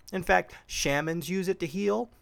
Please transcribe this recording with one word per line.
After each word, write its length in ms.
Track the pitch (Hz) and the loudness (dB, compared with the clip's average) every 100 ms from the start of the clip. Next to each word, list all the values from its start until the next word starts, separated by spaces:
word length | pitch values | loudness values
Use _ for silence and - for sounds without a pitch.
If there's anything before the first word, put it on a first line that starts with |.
| - | -8
In 80 | 190 | -4
fact, 300 | 170 180 170 - - | 4 4 2 -8 -10
shamans 640 | - 147 143 156 165 147 | -2 2 2 2 -2 -2
use 180 | 190 185 | -2 0
it 120 | 185 | -2
to 80 | 170 | -2
heal, 440 | 175 202 214 240 - | -2 0 0 -2 -10